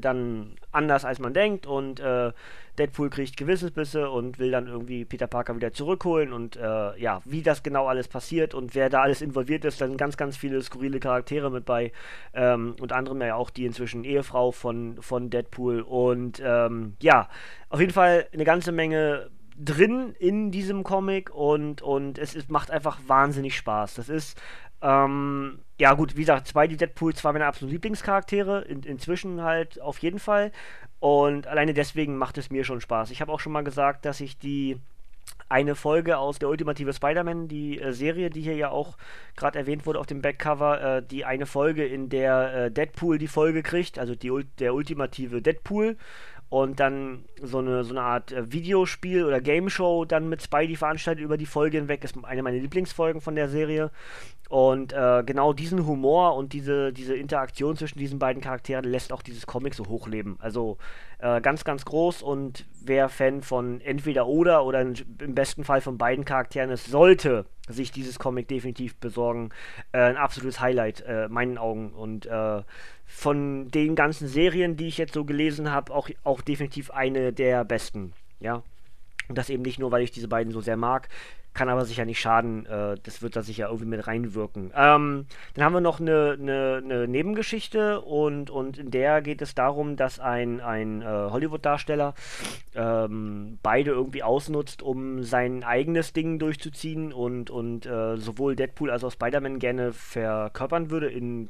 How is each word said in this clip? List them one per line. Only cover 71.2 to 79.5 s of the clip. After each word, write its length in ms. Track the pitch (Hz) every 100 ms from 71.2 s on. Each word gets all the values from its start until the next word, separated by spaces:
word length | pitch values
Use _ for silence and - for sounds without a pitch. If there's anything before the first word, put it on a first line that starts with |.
in 80 | 107
meinen 260 | 120 123 120
Augen. 320 | 113 110 107
Und, 360 | 104 110 107 113
äh, 360 | 113 110 104 - - - - -
von 600 | - 147 143 143 139 127
den 240 | 151 151
ganzen 320 | 156 151 160 143
Serien, 500 | 139 180 170 175 156
die 120 | 165
ich 100 | 156
jetzt 160 | 160
so 100 | 151
gelesen 480 | 139 147 156 147 151
hab, 180 | 143 139
auch, 180 | 143 147 -
auch 180 | 143 127
definitiv 500 | - 139 139 143 139
eine 420 | 135 131 135 127
der 320 | 120 127 123
besten, 480 | 107 113 - 107 92 - - -
ja. 240 | 107 120 - - - - - - -
Und 100 | 123
das 100 |
eben 140 | 123